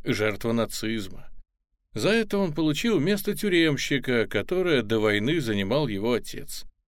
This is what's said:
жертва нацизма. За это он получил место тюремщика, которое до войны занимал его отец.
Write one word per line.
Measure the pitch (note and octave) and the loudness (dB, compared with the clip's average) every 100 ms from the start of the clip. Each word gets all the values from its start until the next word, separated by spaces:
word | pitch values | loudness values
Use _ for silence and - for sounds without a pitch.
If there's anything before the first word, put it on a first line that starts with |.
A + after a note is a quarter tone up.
жертва | - G#2+ G#2+ G2 A#2 | -4 0 0 0 -2
нацизма. | A#2 G#2+ - A2 A2+ F#2+ - - - - _ _ _ _ | 0 -2 -4 -4 -4 -6 -10 -12 -14 -18 _ _ _ _
За | A2 A#2+ | -4 0
это | A3+ G#3+ G3+ | 2 2 0
он | F#3+ | 0
получил | D3+ D#3 D3 A#3 G3 | 0 0 0 2 2
место | D3+ G3+ - | 2 0 -2
тюремщика, | G3+ G#3 F3 D#3+ C#3+ - C#3+ C#3 A#2+ G#2 | -2 2 4 4 2 0 0 2 2 2
которое | G#2 G2 F3+ F3+ C#3 | 0 0 0 2 2
до | G#2 A2+ | 2 2
войны | G#2+ G#2 A2 E3+ | 4 4 2 0
занимал | A#2 G#2 G2 C3 C#3+ | 0 0 0 0 0
его | G2 A2 | -2 0
отец. | A#2 - - - - - - | -2 -4 -10 -10 -12 -12 -18